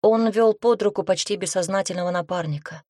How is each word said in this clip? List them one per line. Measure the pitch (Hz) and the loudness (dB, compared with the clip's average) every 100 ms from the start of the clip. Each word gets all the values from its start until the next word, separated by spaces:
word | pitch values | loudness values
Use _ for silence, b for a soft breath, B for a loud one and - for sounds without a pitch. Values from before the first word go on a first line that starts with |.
Он | 214 226 226 | 4 4 2
вёл | 208 226 | 4 2
под | 214 240 233 | 4 2 2
руку | 202 202 | 0 0
почти | 170 185 - 202 | -2 -2 -2 -4
бессознательного | 185 185 170 196 185 180 175 | -2 -4 -2 -2 -2 -4 -2
напарника. | 180 170 180 156 147 - 160 | -4 -4 -4 -4 -6 -8 -18